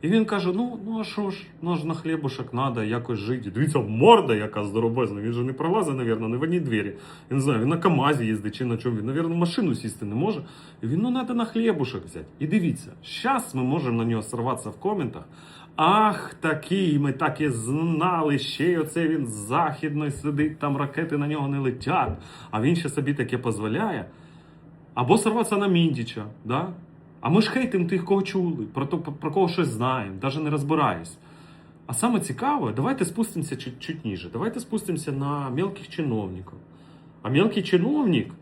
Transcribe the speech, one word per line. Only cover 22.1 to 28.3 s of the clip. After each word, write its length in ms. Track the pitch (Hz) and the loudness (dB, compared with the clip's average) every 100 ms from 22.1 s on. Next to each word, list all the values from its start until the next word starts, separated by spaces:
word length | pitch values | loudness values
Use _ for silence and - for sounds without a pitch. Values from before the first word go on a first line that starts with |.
| 87 - - - | -2 -10 -18 -8
а 100 | 110 | 0
він 160 | 123 170 | 2 2
ще 120 | 151 | 0
собі 260 | 139 135 | -2 -2
таке 240 | 143 120 123 | 0 0 0
дозволяє». 680 | 120 101 107 131 220 143 87 - - - - - - - - | -2 -2 0 0 0 -2 -6 -14 -20 -20 -20 -20 -20 -20 -10
Або 240 | - 123 226 | -2 4 6
сорватися 380 | 226 220 226 202 | 6 2 2 2
на 120 | 202 | 4
Міндіча, 560 | 175 165 127 117 - 107 - | 4 4 2 -4 -6 -10 -12
да? 240 | 110 131 185 180 - - - - | -4 -2 -2 -8 -18 -20 -20 -8
«А 80 | - | 2
ми 120 | 185 | 4
ж 80 | 220 | 4
хейтим 360 | 254 262 190 170 | 2 0 0 0
тих, 180 | 185 | 0
кого 180 | 170 196 | 2 2
чули, 420 | 190 | 2